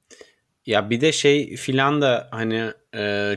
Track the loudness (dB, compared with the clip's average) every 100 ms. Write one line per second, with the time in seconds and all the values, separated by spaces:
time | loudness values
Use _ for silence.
0 | _ -20 -20 _ _ _ -2 0 0 0
1 | 0 2 4 4 0 -8 -2 0 2 2
2 | 2 0 -2 -6 -2 -2 -4 -8 _ -6
3 | -4 -2 -2